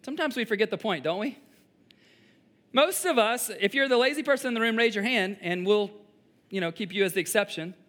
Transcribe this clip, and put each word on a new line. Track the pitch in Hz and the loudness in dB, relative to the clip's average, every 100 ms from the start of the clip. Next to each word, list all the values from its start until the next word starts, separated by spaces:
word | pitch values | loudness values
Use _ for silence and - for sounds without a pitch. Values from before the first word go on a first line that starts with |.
Sometimes | - 302 311 254 | -10 -4 -4 -2
we | |
forget | 226 208 214 | -2 0 0
the | 180 | -2
point, | 220 170 | -4 -2
don't | 143 180 | -2 -2
we? | 233 220 _ _ _ _ _ _ _ _ _ _ _ _ _ | -4 -8 _ _ _ _ _ _ _ _ _ _ _ _ _
Most | 247 311 381 370 | 2 2 2 0
of | 262 | 2
us, | 214 240 - 196 | 2 0 -6 -2
if | 196 269 | 0 2
you're | 277 | 2
the | 240 | 4
lazy | 254 285 | 2 0
person | 294 277 262 | 0 0 0
in | 233 | 0
the | |
room, | 226 226 | 0 2
raise | 240 208 | 2 2
your | |
hand, | 208 247 185 202 | 0 0 0 -4
and | 170 180 185 | -4 -2 2
we'll, | 208 202 208 - _ _ _ _ | 2 2 -8 -20 _ _ _ _
you | 190 | -4
know, | 170 | -4
keep | 165 202 | -4 -6
you | 190 | 0
as | 196 | 0
the | 185 | 0
exception. | 160 220 202 - 165 185 | 0 0 0 -6 -10 -12